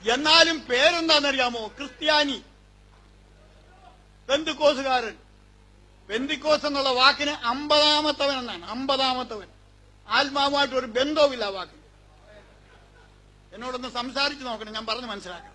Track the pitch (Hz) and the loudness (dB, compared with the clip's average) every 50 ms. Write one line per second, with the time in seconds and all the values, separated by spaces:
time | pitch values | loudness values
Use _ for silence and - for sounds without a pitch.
0 | - 214 233 262 294 302 311 330 330 330 330 302 233 - 247 247 277 320 349 339 | 0 0 0 2 2 4 6 6 6 6 4 -4 -4 -2 0 4 4 4 4 2
1 | 330 320 311 294 285 285 262 262 254 247 240 233 220 208 - - 285 269 - - | 2 2 2 2 2 0 0 0 0 -2 -2 -4 -8 -8 -10 -12 -14 -14 -12 -6
2 | 311 302 311 302 294 285 262 202 - - - - - - - _ - - - - | 0 2 2 2 2 0 -2 -8 -10 -16 -20 -20 -20 -20 -20 _ -20 -20 -20 -20
3 | - - - - - - - - - - - - - - - - - - - - | -20 -20 -20 -20 -20 -20 -20 -20 -20 -20 -20 -20 -20 -20 -20 -20 -20 -20 -20 -20
4 | - - - - - - 262 285 320 320 302 254 302 285 302 254 277 269 262 254 | -20 -20 -20 -20 -2 0 0 0 0 -2 -4 2 4 4 4 4 0 0 0 0
5 | 233 214 196 - - _ - _ _ _ _ _ _ _ _ _ - _ _ _ | 0 -4 -10 -14 -20 _ -20 _ _ _ _ _ _ _ _ _ -20 _ _ _
6 | _ - 202 226 262 285 311 269 285 302 302 294 294 302 285 277 269 277 254 247 | _ -6 -6 -4 -4 -4 -6 -4 2 2 2 2 2 -2 -2 0 0 0 2 4
7 | 254 277 277 - 294 285 294 294 - 233 240 269 294 294 302 302 294 302 302 294 | 4 4 4 4 -2 -4 -4 -4 -2 -2 -2 -2 0 2 4 4 4 4 4 2
8 | 302 302 302 - 277 277 277 262 247 240 196 170 170 180 214 240 269 269 269 262 | 2 0 0 0 0 -2 -2 -2 -6 -8 -10 -12 -10 -10 -8 -8 -2 -2 0 0
9 | 269 262 254 254 254 - 233 214 190 - - _ _ _ - _ - _ - _ | 2 0 0 -2 -6 -8 -10 -14 -14 -16 -20 _ _ _ -20 _ -20 _ -20 _
10 | _ - 214 247 285 277 269 285 277 277 285 285 285 262 262 262 254 247 214 240 | _ 0 2 2 2 2 0 0 0 2 2 0 0 0 0 -4 -4 -2 -2 -2
11 | 269 294 311 311 294 285 262 240 220 202 196 190 180 170 - - - - _ _ | 0 0 2 4 2 2 2 -2 -6 -6 -6 -8 -10 -12 -14 -20 -20 -20 _ _
12 | - _ - - - 208 214 208 - - - - - - - - - _ - - | -20 _ -20 -20 -20 -20 -20 -20 -20 -20 -20 -20 -20 -20 -20 -20 -20 _ -20 -20
13 | - - - - - - - - - - - 202 233 254 254 247 247 254 233 240 | -20 -20 -20 -20 -20 -20 -20 -20 -20 -20 -18 -12 -10 -8 -8 -6 -8 -6 -6 -6
14 | 240 262 240 269 277 285 294 269 262 254 233 214 220 214 214 220 226 220 220 233 | -6 -4 -2 -2 -2 -2 -2 -6 -8 -8 -8 -8 -8 -10 -10 -10 -6 -6 -6 -6
15 | 254 233 208 202 180 180 180 170 160 - - | -6 -10 -10 -10 -10 -12 -14 -16 -16 -20 -20